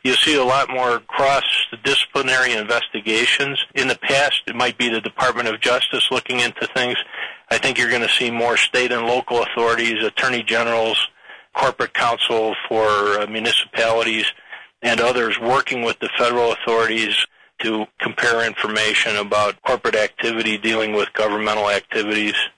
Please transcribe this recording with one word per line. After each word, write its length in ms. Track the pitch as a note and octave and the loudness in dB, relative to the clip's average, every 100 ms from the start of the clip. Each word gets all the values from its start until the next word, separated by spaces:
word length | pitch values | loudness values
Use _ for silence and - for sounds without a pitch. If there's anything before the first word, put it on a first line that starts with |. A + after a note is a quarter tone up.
You'll 100 | C3 | 2
see 220 | B2 - D3 | 2 4 4
a 80 | |
lot 260 | B2+ C3 B2+ | 4 2 2
more 300 | B2+ B2+ A#2 | 0 0 0
cross-disciplinary 1500 | - - C3+ C#3 - - - A#2+ C3+ C#3 - C3+ C3 C3 B2+ | -2 0 2 2 2 -2 -2 -4 0 0 0 -2 0 2 2
investigations. 1120 | A2+ G#2 A#2 - A2 G#2 A2 B2 - C#3 C3+ - | 0 0 -2 -2 -6 -2 0 2 0 -2 -4 -4
In 140 | C#3 B2+ | -2 -2
the 100 | A#2+ | -2
past, 440 | - C#3 C#3+ - - | 0 2 2 0 -4
it 80 | |
might 240 | A#2 B2 B2 | -2 -2 0
be 100 | A#2+ | -2
the 120 | A2+ | -2
Department 480 | G#2+ - B2+ A#2 A#2 | -6 -2 0 0 -2
of 120 | A2 | 0
Justice 520 | B2 B2 - C3 - | 0 2 0 0 0
looking 260 | B2+ - B2+ | 0 -2 -2
into 300 | A#2+ - A#2 C3 | -2 -2 -6 -2
things. 200 | B2 G2+ - - - - _ | -2 -4 -6 -10 -12 -12 _
I 80 | C#3+ | 0
think 180 | D3 B2 | 0 0
you're 140 | A#2+ | 0
gonna 180 | A#2+ A2+ | 2 2
see 220 | A2+ B2 | 0 0
more 260 | A#2 A#2 A2 | 0 0 2
state 360 | - B2+ B2 | 2 2 0
and 120 | A#2+ | 0
local 380 | A#2 B2+ B2 A#2+ | 0 0 0 -2
authorities, 600 | - - A#2 A#2 A#2 A2 | 0 0 2 2 0 0
attorney 400 | A2 - C3+ A#2+ | -2 -2 -2 -2
generals, 640 | A2 A2+ A#2 A#2 A2+ G#2 - _ - - _ | 0 0 2 2 0 0 -4 _ -20 -20 _
corporate 380 | - C3+ - A#2 | 0 0 0 -4
counsel 600 | - A#2+ A#2 - A#2 A2 G#2 - | 0 0 0 0 2 0 -2 -2
for, 520 | A2+ A2 G#2 G#2 G#2 | 2 4 4 2 0
uh, 60 | G#2 | 0
municipalities, 1000 | A2 A#2 A#2 - - A2+ A2+ A2+ A2 G#2+ - - - - _ | -2 0 0 0 0 2 2 0 0 -4 -6 -18 -20 -20 _
and 200 | A#2+ A2+ | -2 2
others 400 | A#2+ B2 A2+ G#2+ | 2 2 0 -2
working 420 | A#2 C3+ - B2+ | 2 2 0 -2
with 160 | A#2 G#2+ | -4 -4
the 120 | A2 - | -6 0
federal 360 | A#2+ A#2+ A#2 | 2 4 2
authorities 760 | A2 - A2+ A2+ A2+ A2 G2 - _ - - | 0 0 2 2 0 0 0 -2 _ -20 -8
to 240 | A2 A2 G#2+ _ | -4 -2 -4 _
compare 480 | A2+ G#2+ A#2+ A#2 A#2 | -6 -2 0 2 0
information 680 | G2+ A2 G#2+ G#2+ G#2 A2+ G#2 | -2 -4 0 0 0 0 -2
about 440 | G2+ G#2 G#2 F#2+ | 0 0 0 -2
corporate 340 | - B2 A#2 G#2+ | -2 0 0 0
activity 600 | G#2 - A#2 A2+ A2 G#2+ | -2 -2 -4 -2 -2 -2
dealing 360 | A2 A2+ G#2+ | -2 -2 0
with 200 | G#2+ G2+ | -2 -2
governmental 540 | - G#2+ G#2 G#2+ G#2+ G#2 | -2 -2 0 -2 0 0
activities. 680 | G2+ - A2+ G#2 G#2+ G#2 G2 - | 0 -2 -4 -2 0 0 -2 -4